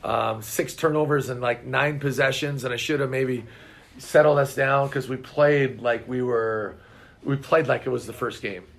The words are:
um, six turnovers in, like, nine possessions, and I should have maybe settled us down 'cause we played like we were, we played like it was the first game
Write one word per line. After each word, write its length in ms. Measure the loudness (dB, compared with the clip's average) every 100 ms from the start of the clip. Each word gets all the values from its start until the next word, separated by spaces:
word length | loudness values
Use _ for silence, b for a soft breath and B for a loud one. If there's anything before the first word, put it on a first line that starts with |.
um, 400 | -2 -2 -2 -4
six 320 | -6 -4 -4
turnovers 560 | 0 0 2 2 0 -2
in, 100 | -4
like, 240 | -2 -2
nine 360 | -2 0 0 0
possessions, 640 | -4 2 0 2 -4 -4
and 100 | -4
I 20 | -4
should 220 | -2 0
have 120 | 0
maybe 340 | 0 -2 -2 -6 B B B B -20
settled 400 | 4 6 8 6
us 160 | 2
down 320 | 0 2 2 2
'cause 180 | -2 -4
we 80 | -8
played 640 | -6 2 4 6 2 0
like 260 | -2 -2 -2
we 140 | -4
were, 540 | 0 0 0 -2 -6 -10 B B B B
we 100 | -4
played 320 | -4 2 2 4
like 200 | 0 0
it 20 |
was 180 | -4 -6
the 60 |
first 300 | -6 -6 -6
game 200 | -10 -10 -16